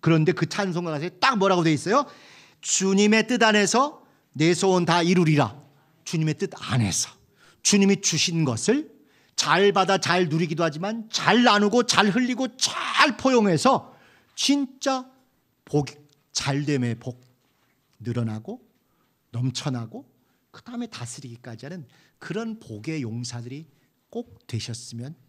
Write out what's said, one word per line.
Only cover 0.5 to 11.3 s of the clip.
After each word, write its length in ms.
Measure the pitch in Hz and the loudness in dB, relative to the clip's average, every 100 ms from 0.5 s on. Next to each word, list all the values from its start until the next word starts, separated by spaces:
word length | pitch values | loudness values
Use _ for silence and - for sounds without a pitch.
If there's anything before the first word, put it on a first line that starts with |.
| - 202 170 175 | -4 -4 -4 -6
가사에 180 | 151 170 - | -6 -8 -2
딱 160 | 269 240 | 0 2
뭐라고 260 | 196 180 | 2 4
돼 80 | 165 | 2
있어요? 340 | 151 170 247 269 - - - - _ | 0 0 0 -2 -12 -20 -20 -20 _
"주님의 680 | - - 190 196 208 220 220 | -6 -2 2 4 4 4 2
뜻 140 | 247 | 2
안에서 600 | 220 208 196 240 285 - _ _ _ | 4 4 2 2 0 -4 _ _ _
내 200 | 131 156 | 0 0
소원 320 | 170 190 185 170 | 2 2 2 2
다 160 | 170 | 2
이루리라." 580 | 170 180 165 151 117 - _ _ _ _ | 4 2 4 2 2 -2 _ _ _ _
주님의 300 | - 165 156 151 | -8 -4 -2 -4
뜻 160 | 196 - | -6 -8
안에서 540 | - 123 104 85 - - _ _ _ _ | -4 0 0 -2 -6 -10 _ _ _ _
주님이 400 | - 202 196 196 | 0 4 4 2
주신 420 | - 160 - 165 | 0 -2 -2 0
것을 480 | 147 110 - 269 302 _ _ _ _ - | -2 0 0 0 -2 _ _ _ _ -6
잘 360 | - 165 202 | 0 4 4
받아 260 | 196 185 190 | 4 2 0
잘 300 | - 175 180 | 0 0 0
누리기도 360 | 156 170 160 | 0 -2 -2
하지만 440 | 165 151 190 226 214 | -2 -2 -8 -8 -8
잘 320 | - - | -2 2